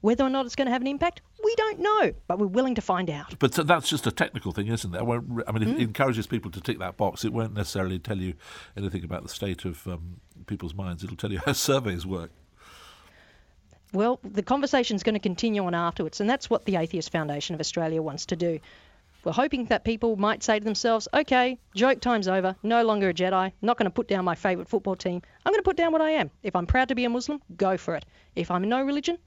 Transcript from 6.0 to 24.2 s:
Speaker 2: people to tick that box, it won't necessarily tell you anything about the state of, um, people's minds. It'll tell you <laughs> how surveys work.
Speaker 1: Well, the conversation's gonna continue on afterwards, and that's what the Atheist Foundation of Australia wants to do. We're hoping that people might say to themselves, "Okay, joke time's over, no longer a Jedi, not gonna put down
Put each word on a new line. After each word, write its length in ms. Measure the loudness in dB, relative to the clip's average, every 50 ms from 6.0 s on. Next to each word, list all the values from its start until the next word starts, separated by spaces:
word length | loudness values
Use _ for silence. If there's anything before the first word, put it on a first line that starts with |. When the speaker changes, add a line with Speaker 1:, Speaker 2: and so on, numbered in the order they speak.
| 2 2 2 0 -2
Speaker 2:
people 240 | -2 -4 -4 -4 -6
to 100 | -10 -8
tick 200 | -6 -6 -4 -4
that 160 | -6 -10 -4
box, 280 | -2 -2 -2 -2 -2 -4
it 80 | -4 -2
won't 220 | -2 -4 -4 -2
necessarily 460 | -4 -4 -4 -2 -2 -2 -2 -4 -6
tell 180 | -6 -6 -6 -4
you 160 | -4 -6 -6 -8 -14 -20 -20 -20 -20 -16 -10
anything 280 | -6 -6 -4 -4 -6 -6
about 180 | -6 -8 -8 -8
the 60 | -10
state 360 | -10 -6 -4 -4 -4 -4 -6
of, 220 | -8 -8 -8 -8
um, 340 | -10 -8 -8 -10 -12 -14 -16 _ _ _ -20 -10
people's 280 | -8 -8 -6 -6 -8 -8
minds. 300 | -6 -6 -6 -6 -6 -8
It'll 120 | -10 -10
tell 160 | -6 -6 -4 -4
you 60 | -2
<laughs> 80 | -2
how 60 | -2 -2
surveys 520 | 0 2 2 2 2 2 0 -4 -4 -4
work. 280 | -6 -6 -6 -6 -10 -16 _ _ _ _ _ -20 -20 -20 -20 -20 -20 -20 -20 -20 -20 _ -20 -20 _ _ _ _ _ _ _ _ _ -20 _ _ _ -2
Speaker 1:
Well, 260 | 0 2 2 0 -2 -6
the 180 | -6 -6 -6 0
conversation's 600 | 0 0 0 2 2 2 2 2 2 0 0 0
gonna 160 | 0 0 0
continue 440 | 0 -2 -2 0 0 0 2 2 0
on 100 | 0 0
afterwards, 460 | 0 0 -2 -2 -2 -4 -4 -2 -2
and 80 | 0 0
that's 220 | 0 0 0 0
what 140 | 0 0 2
the 120 | 0 0
Atheist 360 | 0 0 0 -2 -6 -6 -2 -2
Foundation 420 | -2 -2 -2 -4 -4 -4 -6 -4
of 60 | -4
Australia 420 | -4 -4 -2 -2 -2 0 0 -2 -2
wants 240 | -2 -6 -8 -6
to 100 | -6 -4
do. 220 | -2 0 -2 -2 -2 -6 -14 -20 -20 -20 -20 _ _ _ _ _ _ -6
We're 80 | -2 2
hoping 320 | 2 2 2 0 -2 0
that 180 | 0 0 0 2
people 320 | 0 -2 0 2 0 2
might 300 | 2 2 2 2 2 2
say 160 | 2 2 2
to 40 | 2
themselves, 440 | -2 -2 0 2 2 2 2 0 2 2
"Okay, 460 | 2 4 4 4 4 4 2 0 -4 _ _ _
joke 260 | 2 4 4 4 4
time's 280 | 2 2 2 2 2 2
over, 260 | 2 2 2 0 -2 -2 0
no 220 | 2 4 4 4
longer 240 | 4 4 4 2 2
a 60 | 2
Jedi, 360 | 2 2 2 4 2 2 0 -2 _
not 160 | 0 0 2
gonna 140 | 2 2 0
put 160 | 0 -2 0
down 180 | 0 0 0